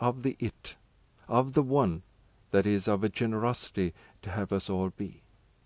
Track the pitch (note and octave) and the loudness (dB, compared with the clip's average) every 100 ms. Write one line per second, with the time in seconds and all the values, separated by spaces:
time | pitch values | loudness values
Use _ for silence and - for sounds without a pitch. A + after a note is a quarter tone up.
0 | B2 B2+ B2+ - G#2+ - - - _ _ | -2 0 -2 -2 -4 -6 -12 -14 _ _
1 | _ _ - A#2 C3+ C#3+ C3 C#3 G#2+ E2 | _ _ -2 0 2 2 2 2 2 0
2 | - _ _ _ _ G2 G2+ G2+ G2+ G2+ | -8 _ _ _ _ 2 4 2 2 0
3 | G#2 - A#2 A2 A#2 B2 - - F2+ - | 0 0 -2 0 0 0 -2 -2 -2 -4
4 | - - G2 G2+ G2 G2 - F#2 F#2+ - | -18 -16 -8 -4 -2 -2 -2 -2 -2 -4
5 | G2+ - _ _ _ _ | -8 -10 _ _ _ _